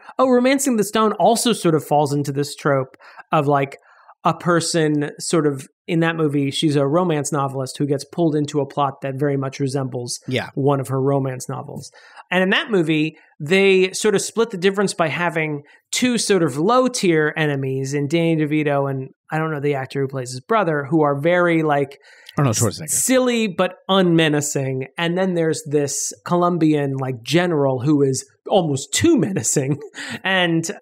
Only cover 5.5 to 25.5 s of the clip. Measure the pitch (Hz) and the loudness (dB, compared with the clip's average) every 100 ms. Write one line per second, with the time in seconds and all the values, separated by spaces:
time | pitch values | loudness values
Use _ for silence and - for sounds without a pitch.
5.5 | 135 - _ - 165 165 165 156 143 139 | -2 -10 _ -4 0 0 0 0 0 -2
6.5 | - 160 143 139 165 180 151 135 151 139 | 0 2 2 2 2 2 0 -2 -2 -2
7.5 | 131 131 - 143 139 - - 165 151 143 | -4 -8 -4 -2 -2 -4 -2 0 0 -2
8.5 | 147 139 - 139 135 139 131 147 139 135 | -2 -4 -2 -4 -4 -8 -2 -2 0 -4
9.5 | - 139 139 131 123 120 - - 123 120 | -4 -4 -2 -4 -6 -8 -10 -4 -4 -4
10.5 | - 139 139 127 135 135 139 131 127 - | -2 0 0 -2 -2 0 0 -2 -6 -10
11.5 | 127 127 143 - - - - - 180 185 | -10 -10 -14 -16 -20 -20 -20 -4 0 2
12.5 | 247 311 196 156 156 156 - _ - 147 | 0 0 0 2 0 0 -6 _ -12 0
13.5 | 190 196 185 185 180 214 196 - 214 226 | 4 6 4 2 0 0 0 0 -2 -2
14.5 | 185 190 196 190 - 165 139 175 160 156 | 0 0 0 0 0 -2 -2 -2 -2 -2
15.5 | 147 - _ _ - 247 233 - 190 160 | -6 -10 _ _ -2 0 0 2 2 2
16.5 | 131 185 254 254 240 190 160 151 160 151 | 0 2 4 2 2 2 2 2 0 -2
17.5 | 139 135 135 135 143 143 170 165 160 151 | -2 -4 -4 -4 -2 0 0 2 0 0
18.5 | 151 147 139 139 135 131 _ - 156 160 | 0 0 0 -2 -4 -8 _ -8 -4 -4
19.5 | 147 147 135 131 143 131 135 123 127 - | -2 -2 -4 -4 -4 -4 -6 -8 -10 -2
20.5 | 220 170 147 135 160 147 139 165 180 175 | 0 0 -2 0 2 2 2 2 2 2
21.5 | 165 160 143 135 - - - - - 139 | 2 2 0 -2 -8 -20 -20 -8 0 2
22.5 | 101 110 90 78 - - 254 254 233 220 | 2 0 -2 -4 -2 2 2 2 2 0
23.5 | 170 180 - - 190 180 165 160 147 143 | 0 -2 -4 0 2 4 4 4 0 -2
24.5 | 147 135 131 131 - 170 175 190 170 160 | -4 -4 -4 -6 -4 -2 0 0 0 0